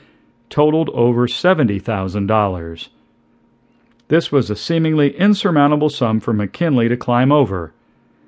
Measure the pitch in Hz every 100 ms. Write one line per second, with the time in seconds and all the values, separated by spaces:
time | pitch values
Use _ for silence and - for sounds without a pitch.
0 | _ _ _ _ - - 151 160 156 127
1 | 120 120 123 - 180 175 120 98 - 104
2 | 92 101 98 110 104 90 82 82 - _
3 | _ _ _ _ _ _ _ _ _ _
4 | - 160 160 143 98 104 - 165 160 156
5 | 143 - 202 202 196 160 143 151 151 147
6 | 117 110 - 107 101 - 170 131 117 120
7 | - 120 131 147 110 95 80 _ _ _
8 | _ _